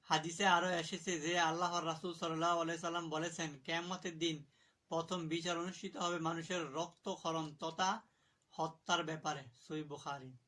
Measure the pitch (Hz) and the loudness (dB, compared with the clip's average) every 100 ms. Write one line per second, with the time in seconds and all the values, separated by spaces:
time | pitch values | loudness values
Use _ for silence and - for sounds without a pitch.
0 | - 160 160 165 196 175 180 170 160 185 | 2 2 2 4 6 8 6 2 0 -4
1 | - 170 151 175 165 165 180 175 160 160 | -2 0 2 4 4 4 2 2 0 -2
2 | 185 165 170 160 165 170 165 165 170 170 | -4 -4 -2 2 4 4 2 0 -2 -2
3 | 165 156 170 165 160 147 - 165 175 180 | -2 -2 -2 -2 -6 -6 -2 -2 -2 -4
4 | 180 160 165 156 - _ _ _ _ 165 | -6 -2 -2 -2 -8 _ _ _ _ -2
5 | 165 180 160 170 170 170 175 185 196 190 | 0 -2 0 -2 0 0 -2 -6 -8 -2
6 | 175 175 160 165 160 180 151 143 170 - | -2 2 0 -2 -2 -2 -2 -2 -4 -6
7 | 190 180 165 160 156 147 165 165 185 220 | -8 -4 -2 -2 -2 -4 -6 2 2 2
8 | - _ _ _ _ - 160 - - 175 | -6 _ _ _ _ -4 -4 -4 0 0
9 | 156 156 156 143 127 _ - 156 151 143 | 2 -2 -2 -4 -8 _ -8 -8 -6 -8
10 | 151 139 131 127 | -8 -8 -10 -16